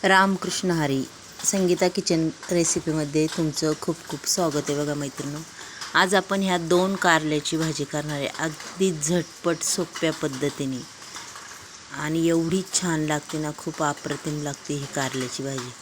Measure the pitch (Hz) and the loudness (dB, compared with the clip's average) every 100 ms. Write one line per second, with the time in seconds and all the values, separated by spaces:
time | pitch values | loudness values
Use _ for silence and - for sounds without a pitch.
0 | 190 190 196 190 - - 185 165 147 135 | 8 6 6 2 -2 -2 0 2 2 0
1 | - - - - - 196 185 175 180 190 | -2 -10 -18 -4 0 2 4 4 4 2
2 | - 165 160 - - 175 165 170 160 156 | 2 2 2 -2 0 2 4 2 0 0
3 | 147 156 156 - 156 139 156 151 - 160 | 2 2 2 2 0 2 0 0 -2 -4
4 | - 147 - - 170 147 143 143 147 147 | -6 -6 -2 2 2 0 0 -2 0 -2
5 | 143 - 139 147 165 - - - - 160 | -4 -6 -8 -8 -12 -16 -16 -12 0 2
6 | 185 196 185 196 190 180 165 180 185 196 | 6 4 2 0 2 2 4 4 4 2
7 | 180 160 156 151 - 160 160 147 139 151 | 4 4 4 0 0 0 0 -2 -4 -4
8 | 151 143 139 - 160 156 - 175 190 156 | -4 -2 -4 -2 -4 -6 -12 0 2 2
9 | 147 175 156 - 170 160 - - 165 - | 2 2 0 -2 0 0 0 -2 -2 0
10 | 165 156 151 131 143 139 139 127 110 - | 0 0 -4 0 -2 -2 -4 -4 -10 -16
11 | - - - - - - - - - - | -16 -14 -14 -16 -16 -16 -18 -20 -12 -6
12 | 151 165 165 165 165 190 180 - 180 160 | -2 2 4 4 4 0 0 -2 0 0
13 | 151 151 - 156 151 147 - 151 151 147 | 0 0 -2 -4 -4 -6 -8 0 0 0
14 | 151 143 160 151 147 139 - 147 139 - | -6 -6 -4 -4 -4 -6 -4 -4 -4 -2
15 | 131 131 127 - 139 135 123 120 | -2 -2 -4 -4 -6 -6 -8 -12